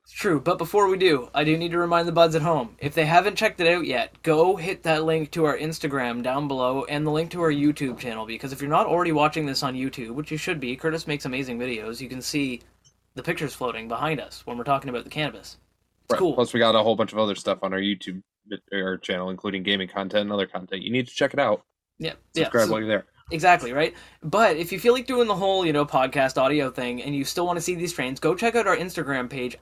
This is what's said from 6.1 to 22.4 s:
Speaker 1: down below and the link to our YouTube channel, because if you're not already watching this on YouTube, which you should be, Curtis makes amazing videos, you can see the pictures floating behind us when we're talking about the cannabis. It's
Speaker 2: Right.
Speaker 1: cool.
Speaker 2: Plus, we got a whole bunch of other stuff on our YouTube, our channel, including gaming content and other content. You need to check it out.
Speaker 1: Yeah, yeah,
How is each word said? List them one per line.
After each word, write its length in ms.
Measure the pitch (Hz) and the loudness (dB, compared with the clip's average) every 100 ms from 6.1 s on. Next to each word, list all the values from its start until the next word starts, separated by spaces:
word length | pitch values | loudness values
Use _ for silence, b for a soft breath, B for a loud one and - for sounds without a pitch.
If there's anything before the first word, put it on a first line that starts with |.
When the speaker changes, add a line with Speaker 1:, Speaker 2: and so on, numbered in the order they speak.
| 120 | -2
Speaker 1:
down 240 | 123 139 147 | -2 -2 -2
below 380 | 135 127 131 131 | 0 0 0 -2
and 200 | 147 151 | -2 0
the 60 | |
link 180 | 151 165 | -2 -2
to 100 | 180 | 0
our 100 | 165 | 0
YouTube 480 | 143 147 147 139 117 | 2 2 2 -4 -6
channel, 260 | 123 110 110 | -8 -8 -8
because 260 | 113 135 | -10 -10
if 100 | 135 | -8
you're 80 | 143 | 0
not 180 | 165 214 | 2 2
already 240 | 165 175 | 2 2
watching 340 | 151 151 156 147 | 2 2 0 -4
this 180 | 131 | -2
on 120 | 139 127 | -4 -4
YouTube, 360 | 131 131 113 | -6 -8 -10
which 200 | 123 151 | -8 -8
you 60 | 156 | -6
should 220 | - 170 | -6 -4
be, 160 | 127 135 | -6 -4
Curtis 320 | 160 160 160 | -4 -4 -4
makes 180 | 147 139 | -6 -4
amazing 340 | 127 131 117 | -6 -6 -6
videos, 420 | 127 113 107 117 | -6 -6 -8 -10
you 80 | 123 | -12
can 120 | 131 | -10
see 400 | 120 151 139 120 _ _ _ _ _ 131 | -6 -4 -4 -6 _ _ _ _ _ -10
the 80 | |
pictures 300 | 165 170 143 | -6 -4 -4
floating 340 | - 127 113 113 | -4 -4 -4 -6
behind 320 | 117 151 143 | -4 -2 -4
us 220 | - - - | -8 -14 -10
when 120 | 120 | -6
we're 60 | |
talking 260 | 120 135 139 | 0 0 -2
about 140 | 120 | -8
the 60 | 139 | -6
cannabis. 480 | 151 147 - - - _ _ _ _ - | -4 -4 -6 -18 -20 _ _ _ _ -2
It's 80 | |
Speaker 2:
Right. 60 | 117 | 0
Speaker 1:
cool. 140 | 180 | 2
Speaker 2:
Plus, 200 | 123 117 | 2 2
we 60 | 120 | 4
got 160 | 113 110 | 4 6
a 80 | |
whole 120 | 107 107 | 4 2
bunch 180 | 104 | 0
of 60 | 107 | 0
other 160 | 107 95 | 0 0
stuff 240 | 104 95 | -2 -2
on 100 | 95 | -2
our 60 | 95 | -2
YouTube, 420 | 101 101 101 92 - _ 104 98 - | -2 -2 -6 -12 -14 _ -16 -14 -8
our 240 | 98 95 90 | -4 -4 -4
channel, 320 | - 92 92 | -4 -4 -4
including 340 | 92 104 95 | -6 -6 -4
gaming 240 | 92 101 92 | -2 -2 -2
content 360 | 98 95 104 | -6 -2 -2
and 80 | 104 | 0
other 140 | 104 92 | -2 -2
content. 340 | 95 90 95 | -6 -10 -8
You 80 | 90 | -4
need 160 | 123 123 | -4 -4
to 60 | |
check 200 | - 139 | -2 -2
it 60 | 139 | 2
out. 240 | 123 104 _ _ _ - | 0 0 _ _ _ -12
Speaker 1:
Yeah, 140 | 156 - _ | -10 -10 _
yeah, 100 | 165 | -2